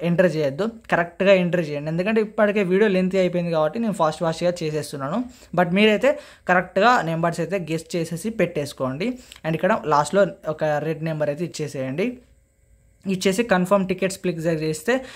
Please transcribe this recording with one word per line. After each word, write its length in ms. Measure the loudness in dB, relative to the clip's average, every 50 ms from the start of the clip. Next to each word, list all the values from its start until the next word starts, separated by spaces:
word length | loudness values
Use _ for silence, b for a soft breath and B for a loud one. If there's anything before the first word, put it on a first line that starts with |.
ఎంటర్ 340 | -2 0 4 4 4 4 4
చేయొద్దు, 340 | 2 0 0 0 -2 -4 -4 -4 -8 -6 -2
కరెక్ట్గా 420 | 0 0 0 0 -2 0 4 6 6
ఎంటర్ 280 | 6 4 2 0 0 -2 -2
చేయండి. 220 | -4 -6 -4 -4
ఎందుకంటే 300 | -2 -2 0 0 2 0
ఇప్పటికే 420 | 0 0 0 0 2 2 2 2 2
వీడియో 260 | 2 4 4 4 4
లెంతీ 280 | 4 2 2 2 2 2
అయిపోయింది 340 | 2 2 0 -2 -2 0
కాబట్టి 280 | 0 0 0 0 0 -2
నేను 140 | -2 -2 0
ఫాస్ట్ 280 | 0 0 0 0 0
ఫాస్ట్గా 320 | -2 -2 -2 0 -2 -2 -2 -2 -4
చేసేస్తున్నాను. 600 | -4 -4 -4 -6 -6 -8 -8 -6 -4 -4 -4 -6 -6 B B B B B
But 140 | 0 0 2 2
మీరైతే 460 | 4 4 4 4 4 2 2 0 0 B B B B B 2
కరెక్ట్గా 520 | 2 2 2 0 0 2 4 4 4 4
నెంబర్స్ 380 | 2 0 -2 0 0 -2 -2 -2
అయితే 180 | -4 -4 -4 -4 -4 -4
గెస్ 240 | -6 -6 -6 -4 -4
చేసేసి 340 | -4 -4 -4 -6 -6 -6 -6
పెట్టేసుకోండి. 880 | -2 -2 -2 -2 0 -4 -6 -6 -6 -6 -4 -4 -4 -4 -4 -4 -6 B B B B B B
And 100 | -4 -2
ఇక్కడ 260 | 0 0 0 0 0 0
లాస్ట్లో 420 | 2 2 2 2 2 4 2 2 2 0 -6 -8 -8
ఒక 160 | -6 -2 -2
రెడ్ 400 | -2 0 0 -2 -4 -4 -4 -4
నెంబర్ 260 | -4 -4 -2 -2 -2
అయితే 160 | -2 -4 -4
ఇచ్చేసేయండి. 720 | -8 -6 -6 -8 -8 -6 -6 -6 -6 -4 -2 -4 -4 -4 -8 -14 _ _ _ _ _ _ _ _ _ _ _ _ _ _ _ -6 -4
ఇచ్చేసి 360 | -2 0 0 0 0 0 2
కన్ఫర్మ్ 440 | 2 2 2 2 2 2 2 2 0
టికెట్స్ 300 | -2 -2 -2 -4 -4 -2
క్లిక్ 220 | -4 -4 -4 -2
చేస్తే 640 | -2 -2 -2 0 -2 -4 -4 -4 -2 -2 -2 -2 -2 B B